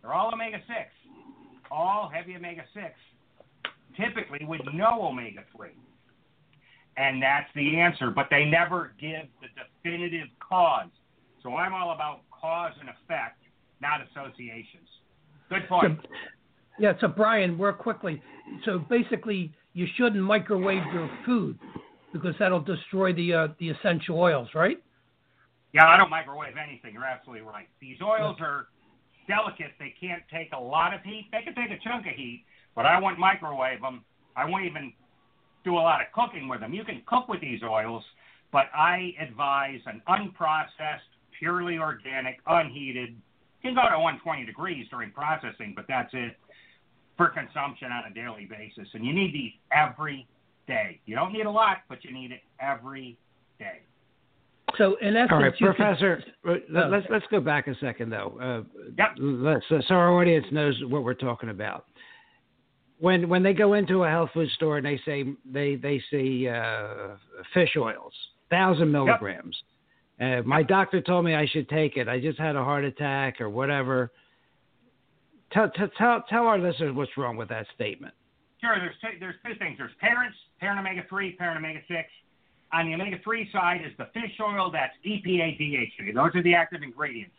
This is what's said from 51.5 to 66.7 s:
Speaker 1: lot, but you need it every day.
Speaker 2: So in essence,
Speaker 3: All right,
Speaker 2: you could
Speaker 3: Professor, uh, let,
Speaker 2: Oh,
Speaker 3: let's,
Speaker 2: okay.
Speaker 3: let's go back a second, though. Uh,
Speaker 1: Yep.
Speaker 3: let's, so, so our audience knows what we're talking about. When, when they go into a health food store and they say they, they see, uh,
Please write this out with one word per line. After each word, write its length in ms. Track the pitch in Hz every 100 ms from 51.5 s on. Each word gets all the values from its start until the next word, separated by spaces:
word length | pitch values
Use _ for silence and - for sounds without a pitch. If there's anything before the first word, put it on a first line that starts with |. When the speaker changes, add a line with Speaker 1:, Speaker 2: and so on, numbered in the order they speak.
Speaker 1:
lot, 280 | 214 214 185 _
but 160 | -
you 80 | -
need 180 | 131 127
it 120 | 123 _ _
every 580 | 135 135 127 135 127 117 _ _ _ _
day. 220 | 98 - _ _ _ _ _ _ _ _ - -
Speaker 2:
So 180 | 196 196
in 160 | 202 220
essence, 160 | 247
Speaker 3:
All 100 | 156
right, 100 | 139 -
Speaker 2:
you 80 | 202
could 80 | 190
Speaker 3:
Professor, 460 | 208 170 190 170 - - 170
uh, 60 | 175 -
let, 140 | 160
Speaker 2:
Oh, 40 | 156
Speaker 3:
let's, 160 | 202
Speaker 2:
okay. 100 | 190
Speaker 3:
let's 100 | 214 -
go 100 | 214
back 260 | 131 147 135
a 80 | 127
second, 300 | 135 - 113
though. 260 | 110 101 113
Uh, 420 | 127 117 104 - - 117
Speaker 1:
Yep. 160 | 214 120
Speaker 3:
let's, 460 | 139 127 139 143 -
so, 120 | 156 -
so 60 |
our 180 | 185 175
audience 320 | 175 175 160 -
knows 220 | 151 147 120
what 180 | 131 143
we're 120 | 123
talking 360 | 127 131 113 113
about. 360 | 98 104 - _ _ - - _ _ _ _ _ _ _ _
When, 300 | 170 185 170
when 140 | 180
they 120 | 190
go 200 | 190 208
into 300 | 208 185 185
a 60 | 170
health 200 | 165 165
food 160 | 165 151
store 280 | - 156 147
and 60 |
they 160 | 139 139 -
say 260 | 143 135 139 131
they, 260 | 135 143 139
they 260 | 139 139 -
see, 380 | 147 131 127 127
uh, 680 | 117 113